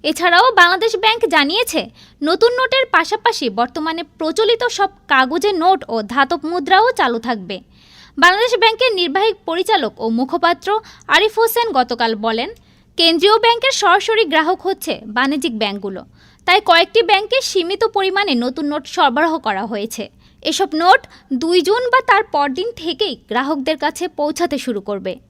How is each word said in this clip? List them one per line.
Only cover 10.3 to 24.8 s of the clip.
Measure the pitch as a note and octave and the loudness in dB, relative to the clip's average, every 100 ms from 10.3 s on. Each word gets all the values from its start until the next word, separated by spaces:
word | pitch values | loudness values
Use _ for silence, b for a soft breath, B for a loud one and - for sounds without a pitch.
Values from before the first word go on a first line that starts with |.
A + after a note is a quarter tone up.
| E4+ E4+ F4 - G#4+ B B - | 0 0 0 -2 -4 B B 0
আরিফ | D4+ G#4+ A4 | 2 2 2
হোসেন | A4+ A#4 A#4 | 0 2 0
গতকাল | C#4 B3 A#3+ A3+ A3 | 0 -2 -2 -2 -2
বলেন, | A3 A3 D4+ A#4 b b b - | -4 -4 -6 -10 b b b 0
কেন্দ্রীয় | E4 E4 F#4 A4 | 2 4 4 4
ব্যাংকের | A4+ A#4 C5 C5 | 4 2 -2 0
সরাসরি | G4+ F4+ F#4+ A4 | 2 2 2 0
গ্রাহক | F#4 D#4 D#4 F#4 | 2 0 0 -2
হচ্ছে | F4+ F#4+ - A#3+ - A3 | -4 -6 -6 -8 -6 -2
বাণিজ্যিক | C4+ D4 D#4 A3 | -2 -2 -4 -4
ব্যাংকগুলো, | G#3+ G3+ G3 F#3+ - b b b - | -4 -4 -8 -10 -14 b b b 2
তাই | F#4+ G#4 | 2 4
কয়েকটি | E4 E4+ A4+ | 2 4 0
ব্যাংকে | F#4+ G4 G#4+ C5 | 2 2 2 -4
সীমিত | - F#4 E4+ G4 A4+ G#4+ | -2 -4 -4 -2 -2 0
পরিমাণে | F#4+ G4 G4+ B3 | -2 -2 -2 -2
নতুন | B3 C4 D4 | -2 -4 -4
নোট | D4 - | -6 -6
সরবরাহ | - D4 B3+ D#4+ D#4+ | 0 0 2 0 -2
করা | A3 G3 G#3+ | -4 -4 -6
হয়েছে। | G#3+ G#3+ - G#3 _ b b | -6 -8 -10 -12 _ b b
এসব | - - F#4 | -6 -2 -2
নোট | D#4 F4 B4 - b b C4 | 0 4 4 2 b b -4
দুই | D#4+ F4+ | 0 0
জুন | D4 A4+ B4 | 2 0 2
বা | B4+ B4 | 0 4
তার | G4+ G#4+ | 0 2
পরদিন | D4+ C#4+ C4+ A4 A#4 | -2 -2 -4 -6 -8
থেকেই | D#4+ C#4 - A#3+ _ | -8 -4 -4 -6 _
গ্রাহকদের | A3 C4+ D#4 C4 D#4 | -4 -2 -4 -2 -2
কাছে | D4 D4 F4 - | -4 -4 -8 -4
পৌঁছাতে | D4 D4+ E4+ C#4+ | -6 -2 -4 -4
শুরু | - G#3 | -6 -8